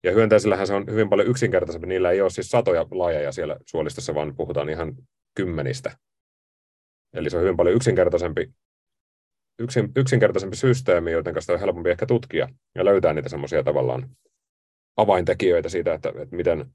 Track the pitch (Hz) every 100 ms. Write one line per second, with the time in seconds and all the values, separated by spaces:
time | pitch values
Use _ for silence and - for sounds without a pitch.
0 | 90 101 110 107 107 95 95 98 101 107
1 | 101 101 110 127 113 92 85 82 87 92
2 | 90 95 95 95 92 120 98 85 80 92
3 | 87 78 71 69 78 73 - 82 76 -
4 | 67 76 76 67 80 78 73 78 80 65
5 | _ _ _ - 92 82 69 64 - -
6 | _ _ _ _ _ _ _ _ _ _
7 | _ 82 76 87 92 85 87 110 123 98
8 | 87 85 85 80 - _ _ _ _ _
9 | _ _ _ _ _ - 120 120 104 -
10 | 131 127 107 95 95 - 131 127 113 87
11 | 85 82 82 78 78 85 98 85 85 87
12 | - 117 - 80 65 - _ - 95 98
13 | 82 78 69 76 69 78 69 71 64 64
14 | 65 _ _ _ _ _ _ _ _ -
15 | 104 95 85 107 92 85 80 87 82 78
16 | - - 73 85 87 82 67